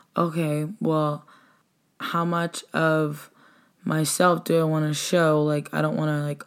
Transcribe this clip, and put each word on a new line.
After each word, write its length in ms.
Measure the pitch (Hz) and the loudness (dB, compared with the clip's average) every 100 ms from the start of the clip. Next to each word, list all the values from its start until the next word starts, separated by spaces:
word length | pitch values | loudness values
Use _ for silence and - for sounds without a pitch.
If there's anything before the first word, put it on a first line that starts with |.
| _ - | _ -2
okay, 520 | 170 160 156 151 151 220 | -2 0 -2 -2 -4 -4
well, 460 | 160 156 151 147 - - _ _ _ _ _ - | -2 0 0 -4 -12 -20 _ _ _ _ _ -12
how 240 | - 170 | -6 -2
much 400 | 170 170 170 - - | 0 -2 -2 -6 -6
of 560 | 156 160 156 151 147 - _ _ _ _ _ | 0 2 2 0 -6 -14 _ _ _ _ _
myself 600 | 180 160 151 - 180 165 - | -2 0 0 2 2 2 0
do 120 | 165 | 2
I 60 | |
wanna 300 | 160 156 151 | 2 0 0
show? 500 | 147 - 175 160 151 | -2 0 2 4 4
Like, 300 | 151 147 147 | 2 0 -2
I 80 | 156 | -2
don't 160 | 156 160 | -2 0
wanna, 260 | 156 147 | -2 -2
like, 220 | 147 147 | -4 -6